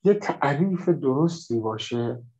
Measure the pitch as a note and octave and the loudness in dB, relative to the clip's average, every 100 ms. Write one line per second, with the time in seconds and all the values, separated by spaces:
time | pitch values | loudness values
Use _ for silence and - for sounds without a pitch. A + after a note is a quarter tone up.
0 | F#3 G3+ - E3+ C#3+ C#3+ F#3+ F3 - E3 | 4 2 0 -2 0 2 0 0 0 0
1 | C3+ C3+ E3 E3+ - A#2 A2 A2 - A#2+ | 2 2 2 0 -4 -4 -2 -6 -6 -4
2 | A#2 B2 - | -4 -6 -14